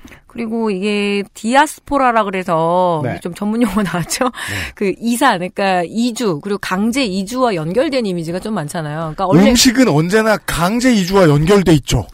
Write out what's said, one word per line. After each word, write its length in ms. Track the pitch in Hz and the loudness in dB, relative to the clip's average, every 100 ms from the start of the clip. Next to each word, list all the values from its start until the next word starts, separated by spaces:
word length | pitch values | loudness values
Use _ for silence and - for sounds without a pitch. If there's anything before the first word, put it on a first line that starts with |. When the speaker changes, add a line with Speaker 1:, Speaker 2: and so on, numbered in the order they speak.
| - - _ | -12 -20 _
Speaker 1:
그리고 420 | - 226 226 220 | -10 -6 -2 -2
이게 540 | 185 208 208 202 202 196 | -2 -2 -2 -2 -2 -4
디아스포라라 880 | - 220 262 302 - - 285 254 226 | -8 0 2 2 -2 -4 0 2 2
그래서 800 | 202 190 185 165 165 175 180 165 | 0 -2 -2 0 2 2 2 0
Speaker 2:
네. 140 | 147 - | -2 -6
Speaker 1:
좀 140 | - | -8
전문 260 | 170 202 220 | -6 -4 0
용어 220 | 240 190 | 0 0
나왔죠. 420 | 196 175 160 - | -2 -2 -4 -2
Speaker 2:
네. 480 | 254 - - - 87 - | -4 -4 -8 -8 -8 -4
Speaker 1:
그 180 | 202 - | -4 -2
이산, 400 | 226 233 285 196 | -4 0 2 2
그러니까 440 | 165 - 196 185 175 | -2 -2 0 0 -2
이주, 520 | 185 247 226 233 151 | -2 -4 -2 -2 -2
그리고 160 | 196 202 | -4 -6
강제 460 | - 185 220 233 | -4 -2 0 0
이주와 500 | 247 185 190 247 247 185 | -2 -2 -4 0 0 0
연결된 500 | 156 196 311 262 214 | -2 -2 0 -2 -2
이미지가 320 | 175 160 175 | -4 -4 -6
좀 160 | 220 | -6
많잖아요. 440 | 214 147 175 151 151 | -6 -6 -6 -6 -6
그러니까 280 | 165 151 143 | -8 -4 2
원래 240 | 151 202 | 4 4
Speaker 2:
음식은 380 | 240 262 233 240 | 4 2 4 2
언제나 480 | 147 170 214 220 208 | 2 2 2 2 0
강제 560 | - - 175 233 254 | -2 -2 0 0 2
이주와 340 | 226 175 196 175 | 2 2 4 6
연결돼 460 | 143 160 202 185 | 4 4 4 6
있죠. 320 | 156 - 127 101 | 4 2 -4 -4